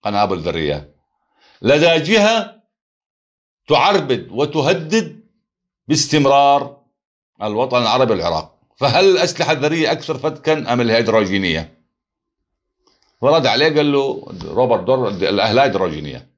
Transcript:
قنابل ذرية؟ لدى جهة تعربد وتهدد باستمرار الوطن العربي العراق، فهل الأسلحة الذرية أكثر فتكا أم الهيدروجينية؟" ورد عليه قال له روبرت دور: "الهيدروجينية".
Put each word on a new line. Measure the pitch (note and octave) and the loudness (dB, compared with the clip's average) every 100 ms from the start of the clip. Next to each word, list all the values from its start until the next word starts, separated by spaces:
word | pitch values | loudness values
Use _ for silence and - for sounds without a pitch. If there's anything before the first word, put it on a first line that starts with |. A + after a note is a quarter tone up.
قنابل | G#2+ G2+ G2+ F#2 | -4 -2 0 -2
ذرية؟ | E2 E2 D2+ D2 D2 _ _ _ _ _ _ _ | -4 -4 -4 -6 -10 _ _ _ _ _ _ _
لدى | A2 D3 E3 E3 | 0 2 4 2
جهة | D3 A3 G#3 A3+ - - _ _ _ _ _ _ _ _ _ _ - | 2 2 2 0 -4 -14 _ _ _ _ _ _ _ _ _ _ 0
تعربد | C#3+ D#3 F#3+ C#3+ A#2 - | 2 4 2 0 -4 -4
وتهدد | G#2+ D3+ D#3+ C#3 F3 D#3 A3 F3 - _ _ _ _ _ _ - | -6 -4 -2 -2 -2 -2 -2 -4 -12 _ _ _ _ _ _ -4
باستمرار | D#3 - D3+ C#3 C#3 C#3 C#3 C#3 - _ _ _ _ _ _ | -4 0 0 4 4 4 4 0 -14 _ _ _ _ _ _
الوطن | G#2 G#2+ C3 B2 | -6 -4 0 0
العربي | A2+ B2 C3 | 0 2 2
العراق، | G2 E2+ D#2+ - _ _ _ | 0 0 -4 -6 _ _ _
فهل | C3+ C3+ G3 | -2 2 4
الأسلحة | F3+ C3+ C#3 D3 | 2 0 -2 -2
الذرية | D#3 D3 E3 C#3+ | 0 0 0 -2
أكثر | D3+ - C3+ | -2 -6 -6
فتكا | C3 - D#3 D3+ A#2 | -6 -4 -2 -2 -2
أم | B2 | -2
الهيدروجينية؟" | A#2 A2+ A2+ A2 G2 G2 F#2+ D#2+ D#2+ _ _ _ _ _ _ _ _ _ _ _ _ _ _ _ | 2 2 2 0 0 -2 -2 -4 -6 _ _ _ _ _ _ _ _ _ _ _ _ _ _ _
ورد | B2 D#3+ B2+ | 0 2 2
عليه | A2+ D#3 D3+ | 2 2 2
قال | D3 | 2
له | C#3 C#3 B2 - F2+ | 0 -2 -6 -10 -14
روبرت | D#2+ E2+ B2+ A2 | -6 -2 0 0
دور: | F2+ C3 A#2 | 0 0 0
"الهيدروجينية". | G2+ F2+ G2+ A2 A2+ C#3 F#2+ F#2 D2+ D2 C2 - | -2 -2 0 2 2 2 0 -4 -4 -10 -14 -20